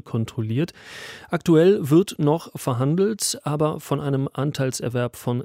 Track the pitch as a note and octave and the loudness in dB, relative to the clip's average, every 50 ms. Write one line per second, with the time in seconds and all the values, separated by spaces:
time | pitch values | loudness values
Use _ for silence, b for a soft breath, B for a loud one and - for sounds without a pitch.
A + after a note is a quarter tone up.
0 | - - - A2+ A2+ - - A#2+ A2 G#2+ A2+ C3+ E3+ - - B B B B B | -8 -4 -2 -2 -2 -4 -4 -6 -4 -2 -2 -2 -2 -4 -6 B B B B B
1 | B B B B B B F3 E3 - F3 D#3+ D#3 E3+ F#3+ G#3 A3 D#3+ B2+ D3+ F3 | B B B B B B -6 -2 2 4 6 6 8 6 6 4 4 4 4 4
2 | G3+ - - - D3+ C#3+ D#3+ E3 - - - - - C#3+ A#2+ A#2+ C3 C#3+ D#3+ F#3 | 4 2 0 0 2 2 2 0 -2 -8 -12 -8 -4 -4 -2 0 0 0 2 2
3 | G3 A3 G#3+ - - - - - - C#3+ D3+ D3+ D#3 D3+ - D#3 - - C#3+ D3 | 0 0 -2 -4 -4 -6 -6 -6 -4 -4 -2 0 0 0 -2 -4 -6 -4 -4 -2
4 | D3 C#3 C#3 C3 C3+ - - C3 C3+ D3+ - - C3+ C3 - - - A#2 B2 B2 | -2 0 0 0 -2 -2 -2 -2 -2 -2 -2 -2 -2 -4 -4 -4 -4 -4 -2 -2
5 | B2 A#2+ - - - B2+ A#2+ B2 | -4 -4 -6 -6 -4 -4 -2 -2